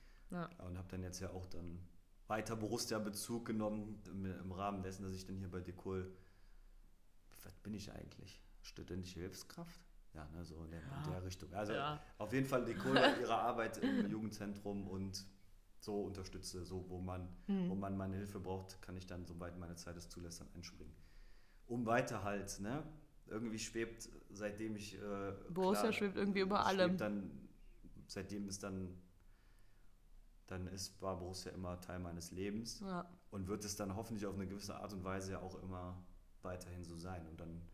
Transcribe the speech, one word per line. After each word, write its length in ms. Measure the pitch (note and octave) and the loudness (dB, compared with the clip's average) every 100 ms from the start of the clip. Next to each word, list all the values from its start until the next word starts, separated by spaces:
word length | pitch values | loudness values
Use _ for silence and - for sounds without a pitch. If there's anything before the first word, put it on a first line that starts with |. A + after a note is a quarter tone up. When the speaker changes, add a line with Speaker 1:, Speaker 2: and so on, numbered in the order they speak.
| - - - | -18 -16 -6
Speaker 1:
Ja. 180 | F3+ E3 - F2+ | -4 -4 -6 -6
Speaker 2:
Und 120 | F2+ | -4
habe 100 | F2+ | -4
dann 120 | F#2 | -2
jetzt 180 | F2+ F2+ | -2 -2
ja 80 | F#2 | -4
auch 160 | F#2 F2+ | -4 -2
dann 340 | E2+ F2 F2 F2 - - - - | -2 -2 -4 -8 -14 -18 -10 0
weiter 300 | A2 G#2+ A2 | 2 2 2
Borussia-Bezug 880 | G#2 A#2 - A2 G#2 G2+ - A#2+ A#2 | 2 2 2 2 2 -2 0 0 2
genommen 560 | A2 G#2+ G#2+ G#2 G#2 F2 | 4 4 2 -2 -6 -6
im, 180 | G2 F#2+ | -2 -2
im 260 | E2+ F#2 | -2 -2
Rahmen 300 | F#2 G2+ G2 | 0 2 2
dessen, 200 | F#2 F#2+ | -2 -2
dass 100 | F#2+ | -4
ich 120 | F#2 - | -4 -4
dann 120 | F#2+ | -2
hier 120 | F#2+ | -2
bei 120 | F2+ | -2
Decol, 520 | F2+ E2+ G2 F#2+ F#2 - - - - - - - - - - - - - | -4 -4 0 0 -2 -8 -16 -18 -18 -18 -18 -18 -18 -20 -20 -20 -18 -14
was 100 | G2 - | -14 -10
bin 140 | G2 | -4
ich 180 | G#2 - | -4 -4
eigentlich? 480 | - - - F#2 - - - | -8 -10 -10 -14 -14 -16 -14
Studentische 580 | - - F#2+ F#2 F2+ F2+ | -12 -8 -4 -4 -4 -4
Hilfskraft? 580 | F#2 F#2 - - E3+ - - - - | -4 -6 -10 -10 -10 -10 -16 -18 -12
Ja, 140 | D#2 D2 | -8 -8
ne, 100 | E2 | -6
so 180 | E2 D#2+ D#2+ | -6 -6 -6
in 60 | |
der, 100 | E2 | -6
Speaker 1:
Ja. 220 | D#2+ C#2 D2+ | -4 -2 0
Speaker 2:
in 60 | |
der 120 | F2+ | 0
Richtung. 300 | F#2 F#2 E2+ | -2 -4 -4
Also 200 | F#2 G#2 | 0 2
Speaker 1:
Ja. 280 | A#2+ C#3+ D3+ - - | 2 2 -2 -6 -4
Speaker 2:
auf 160 | G#2 | 2
jeden 120 | C3 C3+ | 4 6
Fall 200 | C3 A#2 | 4 4
Decol 280 | F#2+ B2+ | 2 8
bei 220 | C#3+ C#3+ C3 | 10 10 10
Speaker 1:
<laughs> 60 | |
Speaker 2:
ihrer 180 | A2+ A2 | 6 6
Arbeit 380 | A#2 A#2 A2 - | 6 6 2 4
im 320 | C3+ C3+ G2+ | 4 6 4
Jugendzentrum 800 | G#2+ A2 G#2 G2+ G2+ G#2 G2+ F#2 | 4 0 0 -2 -2 -2 0 0
und 380 | F#2+ G2 F#2+ - - - - - - | 0 0 -2 -8 -14 -18 -18 -18 -10
so 240 | - G2+ | 0 2
unterstütze, 600 | F#2+ F#2+ F#2 F#2 - F#2 E2+ | 2 -2 -4 -6 -4 -4 -2
so 240 | F#2 F2 | -4 -2
wo 100 | F2+ | -2
man, 280 | F2+ F#2 F2+ - - | -2 -2 -4 -6 2
Speaker 1:
Mhm. 220 | G3 F3 | 4 4
Speaker 2:
wo 60 | G2+ | 2
man 220 | G2 G2 | 2 2
meine 180 | F#2+ F#2+ | 2 0
Hilfe 220 | G2+ G2 | -2 -2
braucht, 420 | F2+ F#2+ F#2+ - | -2 -2 -2 -8
kann 140 | - F#2 | -6 -6
ich 100 | F2+ | -4
dann, 180 | F2+ F2 | -6 -4
soweit 320 | E2+ F2 F2 | -4 -4 -4
meine 180 | E2+ E2+ | -6 -6
Zeit 200 | - E2+ | -6 -8
es 120 | E2+ | -8
zulässt, 320 | F2+ E2+ - | -8 -8 -8
dann 80 | - | -10
einspringen. 400 | F2 E2+ F#2 D#2 - - - - - - - - | -10 -10 -10 -12 -12 -16 -16 -14 -16 -16 -14 -2
Um 200 | B2 A2+ | 2 8
weiter 380 | A#2+ C3 A2 | 8 6 2
halt, 360 | G2+ G2+ F#2 - | 2 2 0 -2
ne? 240 | G2 C#3+ - - - - - | 0 -2 -4 -10 -16 -16 -4
Irgendwie 320 | A2 A#2 A2 | -2 0 -2
schwebt, 500 | - A2+ A2+ - - - - | 0 0 0 -2 -10 -12 -10
seitdem 460 | G2 G#2 G2+ A2 G#2 | -2 -2 0 -2 -2
ich, 200 | G2+ - | -4 -4
äh, 380 | G#2 G2+ G2 G2 - | -2 0 0 -2 -2
Speaker 1:
Borussia 340 | F3 F#3 G#3 | 4 6 8
Speaker 2:
klar, 100 | A3 | 6
Speaker 1:
schwebt 240 | - G3+ F#3 | 6 4 4
irgendwie 240 | G3+ G3 | 4 6
über 160 | F#3+ G3+ | 6 8
Speaker 2:
schwebt 100 | - F#3+ | 8 10
Speaker 1:
allem. 180 | F3+ F#3 | 8 8
Speaker 2:
dann, 520 | G#2+ G2+ F2+ C#2+ - - - - - - - | 4 2 -2 -6 -12 -14 -18 -16 -14 -14 -6
seitdem 400 | G2+ F#2 G2+ G2 | -4 -2 -2 -2
es 100 | F#2+ | -2
dann, 380 | G2+ F#2+ F#2 F#2 - - - - - - - - - - - - - - - | -2 -2 -2 -6 -14 -20 -20 -20 -20 -20 -20 -18 -18 -20 -18 -18 -18 -16 -6
dann 200 | F#2 F2+ | -4 -2
ist, 340 | F#2+ - - | -4 -6 -2
war 160 | F#2+ F2+ | 0 0
Borussia 360 | F2+ F#2 - | -2 -4 -4
immer 260 | F2+ F2+ F2+ | -4 -2 -2
Teil 200 | - F2+ | -4 -2
meines 320 | F2 E2+ E2+ | -2 -4 -4
Lebens 500 | F2 G2+ G#2+ A#2 - | -2 0 0 -2 -4
Speaker 1:
Ja. 280 | G3 F3+ - - - | -2 -2 -4 -12 -8
Speaker 2:
und 180 | G2+ F2+ | -2 0
wird 160 | G2+ | 0
es 140 | G#2 - | 0 0
dann 180 | G2 G2 | 0 0
hoffentlich 300 | A2 G#2+ G2+ | 0 0 0
auf 100 | G2+ | 0
eine 120 | F#2 | 0
gewisse 280 | G2+ G2+ C2 | -2 -4 -4
Art 160 | G2 | -4
und 140 | G2 F#2 | -2 0
Weise 260 | F#2+ F#2+ | 0 0
ja 80 | F2 | -2
auch 160 | F#2 F#2 | -4 -6
immer 400 | F#2 F2+ F2+ F2+ - - - - | -4 -4 -4 -6 -10 -16 -18 -10
weiterhin 420 | F#2 F2+ F2+ F2+ | -6 -6 -6 -8
so 140 | E2+ E2+ | -6 -6
sein. 280 | F2+ F2+ D#2+ | -4 -4 -6
Und 120 | E2 | -8
dann 220 | E2 E2+ E2+ | -6 -6 -8